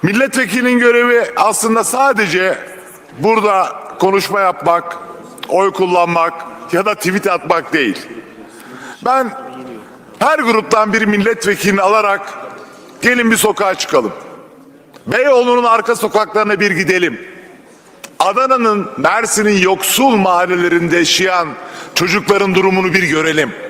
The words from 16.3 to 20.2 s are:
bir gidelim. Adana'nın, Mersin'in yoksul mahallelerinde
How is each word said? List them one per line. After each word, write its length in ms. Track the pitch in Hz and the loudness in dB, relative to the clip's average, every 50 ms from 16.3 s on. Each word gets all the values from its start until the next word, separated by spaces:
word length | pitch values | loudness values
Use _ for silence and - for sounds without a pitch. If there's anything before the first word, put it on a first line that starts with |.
| - 208 214 208 208 196 | 0 -2 0 0 0 0
bir 100 | 208 208 | 0 0
gidelim. 640 | 196 160 190 147 185 185 180 165 120 - - - - - - - - - - - - - _ - - - - - - - | 0 0 0 0 0 0 0 -2 -4 -6 -14 -18 -20 -20 -20 -20 -20 -20 -20 -20 -20 -20 _ -20 -20 -20 -20 -20 -4 -2
Adana'nın, 720 | 160 185 202 233 262 262 262 254 240 226 208 202 190 - - | 0 0 2 0 0 2 2 2 2 2 0 0 -2 -6 -8
Mersin'in 600 | - 135 156 185 220 233 220 - 208 214 214 208 196 | -2 0 0 2 2 -2 -2 -2 0 0 2 2 2
yoksul 580 | 180 185 190 180 - - - - 254 277 233 | 2 2 0 0 -2 -2 0 2 2 4 4
mahallelerinde 800 | 214 | 4